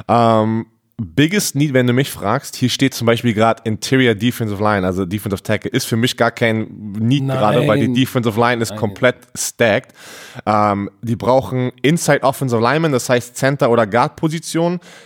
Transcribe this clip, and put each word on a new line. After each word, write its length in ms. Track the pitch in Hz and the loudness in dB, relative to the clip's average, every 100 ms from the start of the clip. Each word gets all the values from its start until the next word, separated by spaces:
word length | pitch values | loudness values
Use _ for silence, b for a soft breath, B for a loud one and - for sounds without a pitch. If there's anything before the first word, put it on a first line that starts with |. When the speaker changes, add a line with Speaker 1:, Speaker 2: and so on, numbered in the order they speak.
| B | B
Speaker 1:
Ähm, 600 | 117 117 110 110 113 113 _ _ - | 2 4 4 2 -2 -6 _ _ -12
biggest 540 | 90 80 160 208 - | -4 0 2 0 -2
need, 200 | 139 151 | -2 0
wenn 120 | 127 123 | 2 2
du 80 | |
mich 160 | 123 143 | 2 -2
fragst, 460 | - 98 131 - - | -4 -4 -4 -6 -4
hier 140 | 123 | -2
steht 260 | - 135 - | 0 -2 0
zum 100 | 117 | 0
Beispiel 300 | 117 120 104 | 2 0 2
grad 320 | 113 110 113 | 2 0 -4
Interior 480 | 104 - 131 123 101 | -6 0 2 2 2
Defensive 460 | 120 - 110 98 | -2 -2 -4 -2
Line, 240 | 107 101 92 | 0 0 0
also 200 | 90 90 | -2 -2
Defensive 380 | 85 107 95 | -4 -4 -6
Tackle, 260 | - 104 - | -4 -4 -2
ist 160 | 113 - | -4 -2
für 100 | 113 | 0
mich 220 | 123 - | 0 0
gar 140 | 117 | -2
kein 640 | - 117 110 107 - 104 101 | 0 0 0 -4 -10 -10 -2
Need 260 | 113 139 | 0 0
Speaker 2:
Nein. 140 | 135 131 | 0 0
Speaker 1:
gerade, 300 | 107 101 - | 2 2 2
weil 120 | 107 | 2
die 140 | 131 | 2
Defensive 460 | 123 127 127 117 107 | 0 0 0 -2 0
Line 240 | 120 120 | 2 0
ist 80 | 113 | -2
Speaker 2:
Nein. 80 | 107 | -4
Speaker 1:
komplett 380 | 107 98 127 - _ - | -6 0 0 -2 _ -10
stacked. 580 | - - 117 110 - - B B B 127 - | -6 0 2 2 -2 -16 B B B -8 0
Ähm, 420 | 107 104 101 101 - | 2 2 0 -4 -8
die 120 | 117 107 | -6 -2
brauchen 560 | 101 131 - 127 127 - | 2 2 0 -4 -4 -2
Inside 400 | 127 165 - 143 | 0 2 2 2
Offensive 360 | 135 - 135 117 | 0 0 0 0
Lineman, 320 | 117 151 165 | 2 2 0
das 180 | 127 - | 0 2
heißt 280 | 123 - - | 0 -2 -2
Center- 320 | 135 143 127 | -2 2 2
oder 160 | 117 107 | 2 2
Guard-Position, 960 | 117 151 - 165 165 - 160 170 180 B B | 2 0 0 -4 -4 -4 -2 -2 -2 B B